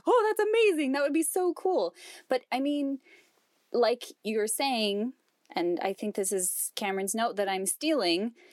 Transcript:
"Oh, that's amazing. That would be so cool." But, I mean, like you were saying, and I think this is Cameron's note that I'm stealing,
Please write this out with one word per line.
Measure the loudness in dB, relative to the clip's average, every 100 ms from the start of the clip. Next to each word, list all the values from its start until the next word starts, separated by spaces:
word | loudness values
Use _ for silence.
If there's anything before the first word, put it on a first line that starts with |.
| 2
"Oh, | 4 4
that's | 2 2
amazing. | 4 4 4 0
That | 0
would | 2
be | 0
so | 0 0 0
cool." | 0 0 0 0 -4 -20 -18 -4
But, | -4 -2
I | -2
mean, | -2 -2 -2 -6 _ -20 _ _ _ _ _
like | 2 2 0 -6 -10
you | -4 -2
were | -2
saying, | 0 0 2 0 0 -4 -6 _ _ _
and | -4 -2 0
I | -2
think | -4 -4
this | -2 -2
is | -2 -2 -4 -6 -4
Cameron's | -4 -4 -4
note | -2 -2 -2
that | -2
I'm | -2 -4
stealing, | -4 0 0 2 0 0 -6 -20